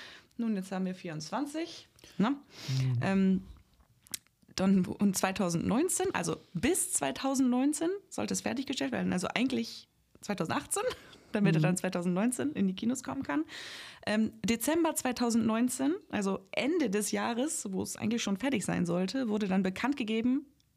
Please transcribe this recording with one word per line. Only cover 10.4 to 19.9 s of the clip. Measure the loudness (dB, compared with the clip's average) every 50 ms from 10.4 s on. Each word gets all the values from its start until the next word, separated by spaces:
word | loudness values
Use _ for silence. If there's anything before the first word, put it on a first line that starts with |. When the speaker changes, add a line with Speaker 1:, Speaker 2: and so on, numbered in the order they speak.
| -2 -2 -2 -4 -4 -4 -4 -4 -2 -2 -4 -6 -10 -20
Speaker 1:
<laughs> | -20 -20 -12 -4 -2
damit | 2 4 4 6
er | 6
Speaker 2:
Mhm. | 4
Speaker 1:
dann | 4 2
zweitausendneunzehn | 2 0 -2 -2 -2 0 0 0 2 2 0 0 0 -2 -2 0
in | 0 0 0
die | 0
Kinos | -2 -2 -2 -2 -4 -6
kommen | -8 -8 -8 -6
kann. | -4 -2 -2 -2 -4 -6 -14 -14 -14 -14 -14 -16 -16 -16 -10 -4
Ähm, | -2 0 0 0 0 -2 -4 -2
Dezember | 0 0 0 2 2 2 4 4 2 2
zweitausendneunzehn, | 0 -2 -2 0 0 0 2 4 4 4 4 2 2 2 0 0 0 0 0 0 -2 -4 -4
also | -2 0 0 0 0 -2 -4 -6 -4
Ende | -2 0 2 2 2 2 2
des | 2 0 0 0
Jahres, | -2 -2 0 0 0 0 0 0 -2 -4 -4 -4 -2
wo | -2 -2
es | -4 -4
eigentlich | -2 0 0 0 2 0
schon | 0 0
fertig | 0 0 2 2 2 0
sein | 2 2 2 2
sollte, | 2 2 2 0 0 0 0 0 0
wurde | 0 0 2 2
dann | 4 4 4
bekannt | 2 0 0 0 0